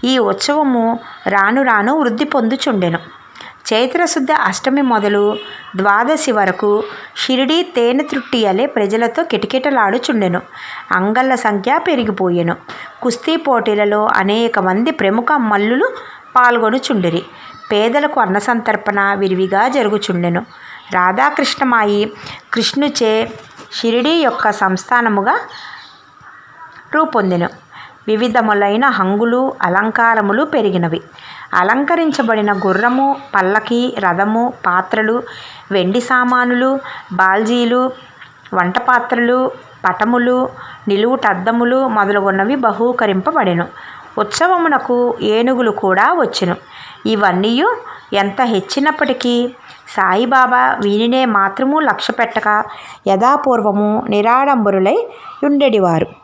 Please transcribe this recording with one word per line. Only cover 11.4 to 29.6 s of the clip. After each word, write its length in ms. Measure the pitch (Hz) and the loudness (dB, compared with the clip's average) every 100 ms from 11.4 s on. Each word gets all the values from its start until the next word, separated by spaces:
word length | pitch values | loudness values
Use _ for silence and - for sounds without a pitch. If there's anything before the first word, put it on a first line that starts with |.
| 233 208 196 302 370 | 0 -2 0 0 0
పెరిగిపోయెను. 720 | 285 214 190 185 175 170 - - - - - | 0 0 0 0 0 0 -4 -10 -16 -16 -6
కుస్తీ 340 | 247 240 - 330 | -4 -2 -2 -2
పోటీలలో 720 | 320 240 226 208 208 208 214 | 2 0 2 0 2 2 2
అనేక 520 | - 196 214 233 220 | 2 2 2 0 0
మంది 320 | 185 190 247 | 0 0 0
ప్రముఖ 420 | - 196 220 240 302 | 0 0 0 0 0
మల్లులు 520 | 226 202 208 247 494 - - - - 254 | 2 2 2 0 -2 -4 -16 -20 -2 2
పాల్గొనుచుండిరి. 840 | 247 240 226 254 - 226 175 170 - - - - - | 4 4 0 0 0 0 0 -2 -6 -20 -20 -20 -2
పేదలకు 480 | 208 220 269 294 294 | 0 2 2 0 0
అన్నసంతర్పణ 960 | 214 196 202 233 226 214 208 202 196 | 0 0 0 -2 0 -2 -2 0 0
విరివిగా 540 | 196 196 185 190 190 240 | 0 -2 0 0 0 0
జరుగుచుండెను. 800 | 269 208 208 208 175 175 170 233 - - - - | 0 0 -2 -2 -2 0 -2 -6 -18 -20 -20 -6
రాధాకృష్ణమాయి 1200 | 185 180 196 277 294 269 - 269 240 208 208 214 - - - - | 0 0 2 0 0 -4 -2 0 2 2 0 -2 -6 -16 -18 -6
కృష్ణుచే 760 | - 226 269 294 285 226 220 226 - - - - - | -4 -2 0 -2 0 0 0 -2 -8 -20 -20 -16 -4
షిరిడీ 300 | 233 233 254 | 0 0 2
యొక్క 400 | 330 277 - 220 | 2 2 2 -2
సంస్థానముగా 880 | 214 190 185 - 247 233 202 202 403 - - - - - - - - - - - - - - - | 0 0 0 0 0 2 0 0 -2 -4 -16 -18 -18 -20 -20 -20 -20 -20 -20 -20 -20 -20 -20 -6
రూపొందెను. 540 | 302 320 233 190 175 170 - - - - - - | -2 0 0 0 0 -2 -6 -20 -20 -20 -14 -2
వివిధములైన 800 | 214 240 240 220 208 202 214 277 | 0 2 2 2 2 2 2 2
హంగులు, 680 | 208 185 202 233 247 262 - | 2 0 2 2 2 0 -2